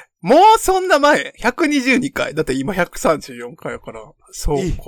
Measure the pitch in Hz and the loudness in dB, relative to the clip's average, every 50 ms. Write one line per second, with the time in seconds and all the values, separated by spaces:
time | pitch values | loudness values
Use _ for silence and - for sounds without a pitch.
0 | - _ _ _ - 175 247 330 392 427 440 440 - - 381 381 370 370 370 285 | -20 _ _ _ 0 4 6 8 8 8 6 4 4 2 0 0 2 2 2 4
1 | 277 285 - 151 135 - - - - 240 - - - 294 294 277 240 262 262 269 | 4 2 2 0 -2 -8 -8 -6 -4 -4 -2 -2 -2 0 0 0 0 2 0 0
2 | 247 - - - 120 - 139 160 156 - 131 135 135 - 190 185 175 - - - | 0 -2 -4 -6 -6 -4 -4 -4 -4 -4 -4 -4 -4 -4 -4 -4 -4 -4 -4 -4
3 | - 175 156 143 - - 123 120 120 120 156 - - 143 117 120 - - 110 110 | -2 -2 -2 -2 -4 -12 -16 -14 -14 -14 -14 -14 -14 -12 -12 -14 -14 -16 -18 -18
4 | 107 - _ _ _ _ - - - 160 147 143 190 170 123 - - | -18 -20 _ _ _ _ -10 -6 -4 -2 -2 -2 -2 -4 -4 -6 -8